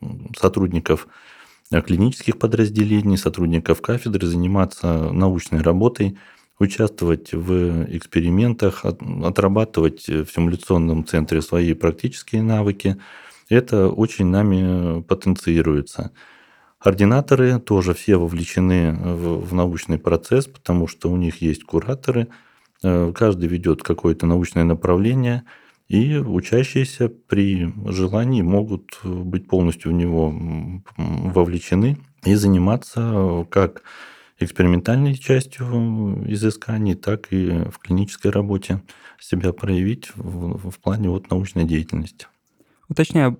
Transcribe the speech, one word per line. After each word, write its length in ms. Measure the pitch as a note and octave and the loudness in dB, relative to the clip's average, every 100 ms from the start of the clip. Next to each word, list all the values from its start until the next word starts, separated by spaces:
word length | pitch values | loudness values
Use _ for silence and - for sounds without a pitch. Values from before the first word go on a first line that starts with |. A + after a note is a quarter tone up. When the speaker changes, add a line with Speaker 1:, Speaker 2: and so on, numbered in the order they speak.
Speaker 1:
м, 300 | - - - - | -14 -12 -14 0
сотрудников, 720 | F#2+ F#2+ F#2+ F2 - D#2 - - - - - _ - | 0 2 0 0 0 -2 -4 -20 -20 -20 -20 _ -4
э, 100 | E2 | -2
клинических 560 | - F2 A#2 - - - | 0 2 0 0 -4 -2
подразделений, 800 | A2+ A2+ G#2+ G#2 G#2 G#2+ G#2 F#2+ | 0 0 0 0 2 2 2 0
сотрудников 640 | - - E2+ E2 - E2 | 0 -2 0 0 0 0
кафедры 460 | - A#2 A2+ G2 F2+ | -2 -4 -2 -2 -2
заниматься 840 | F2 F2+ G2 F#2 - F2+ E2 D#2+ | 0 0 2 0 -2 -2 0 0
научной 480 | F2+ F#2+ F2+ - D#2+ | 2 2 0 -2 0
работой, 560 | E2 F2+ A#2 - G2+ G2 - _ _ - | 2 4 2 2 -2 -4 -14 _ _ -2
участвовать 720 | G2 - G#2+ - E2+ D#2+ - | 0 2 -2 0 0 0 -2
в 520 | E2 F2 F2+ F2 E2+ - F2 | -6 -2 0 0 -2 -4 -6
экспериментах, 880 | - E2 E2+ F#2 A#2+ A2+ G2 - G2 | -4 -2 2 2 2 2 0 0 -4
от-, 160 | F2+ - F2 | -6 -6 -4
отрабатывать 840 | E2+ F#2 G2 G2+ A2 - D#2+ - - | -2 2 2 2 0 2 0 0 -4
в 180 | D#2 D2+ | -4 -4
симуляционном 800 | - E2+ F2 - F#2 E2 D#2+ D#2+ | 0 0 0 0 2 2 0 -2
центре 360 | E2 D2+ D#2+ | -2 0 -2
свои 320 | - F2 E2+ | 0 0 0
практические 680 | D#2 E2 D#2+ B2+ - - A2 | 0 -2 -2 -6 -8 -6 -2
навыки. 540 | A2 G#2+ G#2 G2 G2 F#2+ - - - - - | 0 0 0 -2 -2 -4 -8 -20 -20 -18 2
Это 380 | A#2 A#2 G#2+ F#2+ | 4 4 4 4
очень 360 | - A2 - F#2 | 2 0 2 2
нами 760 | F#2+ G#2 F#2+ F#2 F2+ F2 E2 | 4 4 2 2 0 -2 -2
потенцируется. 1080 | - F#2+ F#2+ F2+ - E2 D#2+ D2 C#2 - - - - - _ _ _ _ | -2 -2 0 0 2 2 2 0 -2 -8 -10 -14 -20 -20 _ _ _ _
Ординаторы 800 | G#2 F#2+ G2+ B2+ C#3+ C3 B2+ B2 | 2 4 4 2 2 2 2 0
тоже 340 | - G2+ F2+ | 0 0 0
все 240 | F2 - F#2 | -2 -2 -2
вовлечены 760 | E2+ E2+ E2+ - F#2 F#2 E2 | -2 -4 -4 0 2 2 0
в, 560 | D#2+ F2+ F2 E2+ E2+ F2+ | -2 -4 -4 -4 -4 -4
в 40 | |
научный 460 | F2+ F2+ E2 - D#2 | -2 0 -2 -4 -4
процесс, 480 | - E2 - B2 C3+ | 0 0 0 -2 -2
потому 400 | - - F2+ E2 | -6 -2 -2 -2
что 220 | - E2+ | -4 -4
у 60 | F2+ | -2
них 240 | E2+ - | -2 -2
есть 220 | E2 D2+ - | -4 -4 -4
кураторы, 640 | E2 A2 C3+ C3+ A#2+ A#2 - _ _ _ _ | -4 -2 -4 -2 -2 -4 -8 _ _ _ _
э, 280 | F#2 F2 E2+ | 0 2 0
каждый 360 | - A2 F#2 E2+ | 2 2 2 -2
ведёт 340 | F2 F2 D2+ | 0 0 0
какое-то 420 | - E2 E2+ D#2+ E2+ | -2 -2 0 2 2
научное 360 | F2 F2 F2 | 2 0 0
направление, 800 | E2 E2 F2+ F2+ G#2+ C3 B2 A#2+ - - _ _ - | 0 2 2 2 2 0 0 -2 -6 -20 _ _ -2
и 280 | G2 C3+ D3+ | 2 2 0
учащиеся 920 | C3 F2+ - A#2 C3+ C#3 C3 - A#2+ | -2 -4 0 0 2 0 -2 -2 -4
при 640 | - - G2+ G2 F#2 E2+ G#2 G2+ | -4 -2 0 2 0 -2 -6 -6
желании 540 | F#2+ F#2 G#2+ A#2+ B2+ | -2 0 0 2 2
могут 560 | F2 G2+ G#2+ G2 - - | 2 2 0 -6 -10 -12
быть 440 | F#2 F2+ F2+ F#2 - | -8 -8 -4 -6 0
полностью 440 | F#2 E2+ E2 E2 | 2 2 0 -2
в 40 | E2+ | 0
него, 340 | F2 E2 D#2 | 0 0 0
м, 560 | D#2 E2 D#2+ E2 F#2 - - | -2 -6 -6 -8 -10 -12 -8
м, 340 | E2+ E2 F#2 | -6 -4 0
вовлечены 640 | F2+ F2 F2 - F#2 A#2 C#3+ - _ F#2+ | 2 2 0 0 2 2 0 -8 _ 2
и 100 | G#2 | 4
заниматься 1080 | G2+ F#2 F#2 B2 - A#2+ A#2 G#2+ F#2+ F2 E2+ | 4 4 2 0 -4 -6 -2 0 0 -2 0
как 340 | G2 F#2+ - - - - - _ - | 2 2 -2 -20 -20 -20 -20 _ -8
экспериментальной 760 | F2 - F2+ F2+ F2 B2 C#3+ C3+ | -4 2 4 4 2 2 2 0
частью 1080 | - C3 C3 - B2 A#2+ A#2 A2 G#2 F#2+ G2 | 0 0 0 -8 -4 -2 -2 -2 -2 -4 -4
изысканий, 640 | G#2 A2 - - A2 G#2 F#2 | -2 -2 -2 -4 -2 -2 -2
так 320 | - G#2 - | -4 -4 -2
и 180 | F#2+ F2+ E2+ F2 | -2 0 -2 -4
в 80 | - | -8
клинической 520 | - F2+ G2 - G2+ | -4 -2 -2 -2 0
работе 500 | G2+ G2+ G2 - G2 - - - - | 0 0 -2 -2 -6 -8 -20 -20 -20
себя 320 | - F2+ F2+ | -4 -2 -2
проявить 580 | - G2 F#2 F#2+ B2 - - | -2 -2 0 0 -4 -10 -14
в, 540 | F2+ F2+ F2 F#2+ F#2+ | -10 -8 -8 -8 -10
в 80 | - | -8
плане 300 | - G#2 G2 | -4 -2 -2
вот 200 | F2+ - | -4 -2
научной 360 | F#2 F#2+ F2 E2 | -4 -2 -2 0
деятельности. 640 | D#2 D#2+ - D#2 - - _ _ _ _ _ - | 0 -2 -6 -8 -12 -20 _ _ _ _ _ -6
Speaker 2:
Уточняю, 480 | D#3 D#3+ E3+ C3 | -2 0 2 2